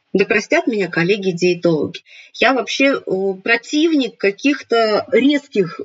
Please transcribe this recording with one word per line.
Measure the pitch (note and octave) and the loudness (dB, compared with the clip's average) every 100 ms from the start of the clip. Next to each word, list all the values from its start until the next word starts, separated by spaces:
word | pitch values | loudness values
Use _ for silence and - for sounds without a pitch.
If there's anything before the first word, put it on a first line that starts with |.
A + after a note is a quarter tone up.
| _ | _
Да | F#3+ G3 | 0 0
простят | G#3+ - D#4 E4+ | 0 0 0 0
меня | G#3+ F3 | -2 -2
коллеги-диетологи. | E3+ E3+ F#3+ F#3+ E3+ F3+ E3+ E3+ D3+ C#3 - _ - - | 0 0 0 -2 0 0 2 0 0 -2 -8 _ -20 -14
Я | - A3+ | -2 0
вообще, | C4 - - C#4 B3 | 0 -2 0 2 0
э, | - F#3+ G3 F#3+ | -4 -4 -4 -4
противник | A3 A#3 - D4+ E4 D4+ A3+ - | -2 -2 -2 0 2 2 -2 -2
каких-то | G3+ G3 C#4 C#4 - A#3 A3 G#3 - | -4 0 -2 -2 -2 0 2 0 0
резких | A3+ C#4 C#4+ - G#3+ E3+ - | 2 2 2 -2 -4 -4 -6